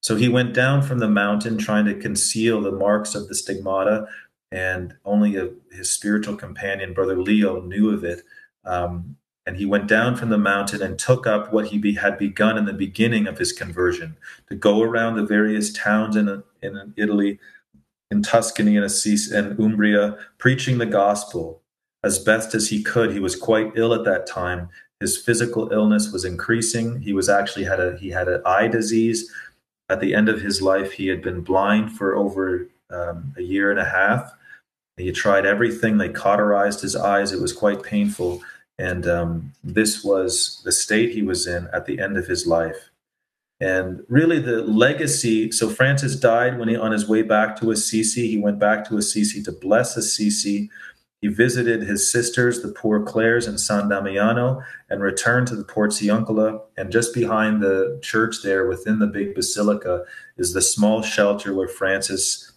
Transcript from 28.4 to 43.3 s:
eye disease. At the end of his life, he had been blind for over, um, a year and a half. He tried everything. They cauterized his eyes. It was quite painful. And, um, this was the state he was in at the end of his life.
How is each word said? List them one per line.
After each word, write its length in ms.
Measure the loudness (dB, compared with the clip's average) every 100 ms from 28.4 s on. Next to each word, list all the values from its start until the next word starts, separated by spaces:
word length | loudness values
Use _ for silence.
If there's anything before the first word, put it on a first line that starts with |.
| 2
eye 220 | 2 2
disease. 640 | 0 0 2 2 0 -6 -14 -18 _ _ _ _
At 120 | -2
the 120 | 0
end 160 | 2 2
of 100 | 2
his 220 | -2 0
life, 300 | 2 2 0
he 160 | -4 -4
had 160 | -2
been 180 | -4 -8
blind 560 | 0 0 4 2 0 -4
for 180 | -2 0
over, 520 | 0 0 -2 -2 -6 _ _
um, 420 | -8 -6 -8 -10 -10
a 40 |
year 300 | -4 0 2
and 80 | 2
a 60 | 0
half. 460 | 2 2 2 -4 -18 -20 -20 _ _ _ -8
He 140 | -6
tried 360 | -2 2 4 4
everything. 500 | 2 2 0 2 2
They 120 | 0
cauterized 720 | -2 2 2 4 2 2 0
his 140 | -4 -2
eyes. 380 | 2 2 0
It 80 | -2
was 120 | -4
quite 280 | 0 0 0
painful. 600 | -2 0 0 0 -4 -4 -12 -20 _ -6
And, 300 | -4 -2 0
um, 440 | 0 0 -4 -8 -14
this 400 | -4 0 0 0
was 580 | 0 2 2 -2 -4 -6
the 80 | -4
state 400 | -2 2 2 2
he 120 | 0
was 240 | -2 -2 -2
in 200 | -6 -4
at 140 | -6 -6
the 120 | -6
end 180 | -2 -4
of 100 | -2
his 180 | -2 0
life. 460 | 0 0 -6 -16 _ _ _ _